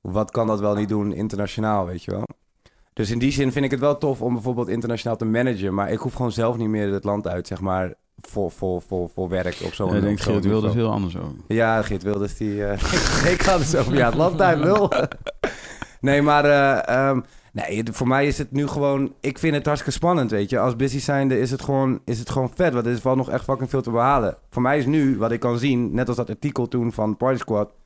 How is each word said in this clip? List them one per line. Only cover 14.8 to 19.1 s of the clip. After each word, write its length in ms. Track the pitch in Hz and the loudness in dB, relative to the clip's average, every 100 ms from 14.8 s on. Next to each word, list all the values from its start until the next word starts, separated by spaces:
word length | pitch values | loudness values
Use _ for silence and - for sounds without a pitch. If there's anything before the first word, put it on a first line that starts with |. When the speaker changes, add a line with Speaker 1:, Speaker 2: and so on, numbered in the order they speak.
| 202 | 2
Speaker 1:
<laughs> 1080 | - - - - - - - - - - - | 0 -2 -4 -12 -6 -6 -6 -16 -16 -16 -4
Nee, 220 | 135 143 | 2 4
maar, 220 | 147 147 | 6 6
eh, 440 | 147 143 139 127 - 123 135 | 6 6 6 4 2 2 2
ehm, 120 | 131 - - - | 0 -2 -16 -12
nee, 240 | 113 - 101 | -6 -4 -4
het, 120 | 117 110 | -4 -2
voor 120 | 123 | 2
mij 180 | 131 143 | 2 2
is 120 | 131 | 0
het 140 | 147 | -2
nu 140 | 139 147 | -2 -2
gewoon... 480 | - 143 139 139 | 0 0 0 -2